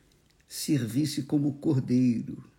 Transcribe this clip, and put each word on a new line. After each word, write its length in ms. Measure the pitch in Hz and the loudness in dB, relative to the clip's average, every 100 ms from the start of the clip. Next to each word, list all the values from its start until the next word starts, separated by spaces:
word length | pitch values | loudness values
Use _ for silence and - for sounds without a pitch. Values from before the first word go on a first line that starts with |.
| _ _ _ _ _ | _ _ _ _ _
servisse 800 | - - 143 113 131 151 147 | -10 -2 0 0 0 0 -2
como 300 | 139 151 143 | -2 0 0
cordeiro 920 | - 160 131 123 127 127 113 - - - | 0 0 0 2 4 4 2 -4 -10 -16